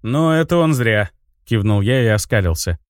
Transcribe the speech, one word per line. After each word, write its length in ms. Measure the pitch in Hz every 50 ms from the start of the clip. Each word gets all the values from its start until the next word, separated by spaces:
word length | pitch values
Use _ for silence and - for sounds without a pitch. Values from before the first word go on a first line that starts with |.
«Но 320 | - 110 123 147 160 160 160
это 240 | 160 165 156 175
он 160 | 175 165 160 151
зря», — 380 | 123 120 113 110 104 101 - _ _ _ _ _ _ _
кивнул 360 | - 117 110 101 107 104 101
я 220 | 98 107 127 131 120
и 40 |
оскалился. 720 | 113 107 104 - - - 110 95 87 80 - - - 85 - _